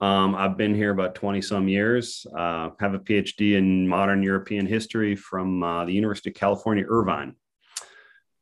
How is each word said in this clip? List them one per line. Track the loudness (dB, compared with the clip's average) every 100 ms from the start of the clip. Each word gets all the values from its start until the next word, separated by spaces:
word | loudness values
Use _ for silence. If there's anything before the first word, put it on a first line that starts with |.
Um, | 2 4 2 2
I've | -2 0
been | 0 2
here | 0
about | 0 -2 -2
twenty | -4 -2
some | -2 0 2
years, | 2 2 0 -2 -10 -12 -6
uh, | -4 -4 -6 -4
have | -2
a | -2
P | 0 0
H | 0 0
D | 2 4
in | 4 4 2
modern | 2 2 2
European | 2 0 -2 -4 -2
history | -2 -2 -2 0 -2
from, | -6 -6 -2 -2
uh, | -2 -2 -2
the |
University | 0 0 -2 -8
of | -2
California, | 0 0 0 -2 0
Irvine. | 0 0 -2 -6 -14 _ _ _ -16 -16 -20 -20 _ _ _